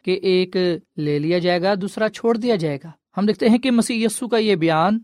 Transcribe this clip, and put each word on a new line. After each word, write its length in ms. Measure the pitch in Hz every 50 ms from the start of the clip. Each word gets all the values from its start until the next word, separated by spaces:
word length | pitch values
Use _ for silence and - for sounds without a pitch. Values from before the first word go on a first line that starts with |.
کہ 160 | - - 185 -
ایک 340 | - 190 185 185 185 180 - 185 180 180 170 156 - _ -
لے 220 | - 151 147 147 147
لیا 200 | 147 160 175 180
جائے 240 | 170 180 175 180
گا، 100 | 170 196 208
دوسرا 340 | 190 190 196 - 220 214 214
چھوڑ 280 | 214 - - 233 233
دیا 200 | 220 226 247 226
جائے 220 | 190 160 156 143 135 -
گا۔ 60 | 165 - _ _ _ -
ہم 100 | 190 196
دیکھتے 220 | 214 208 - - 226
ہیں 100 | 226 247
کہ 120 | - 262
مسیح 340 | 240 233 - - 247 220 226
یسوع 220 | 220 208 - 254 214
کا 100 | 240 226
یہ 180 | 220 214 196
بیان 420 | 165 160 165 160 156 165 196 214 226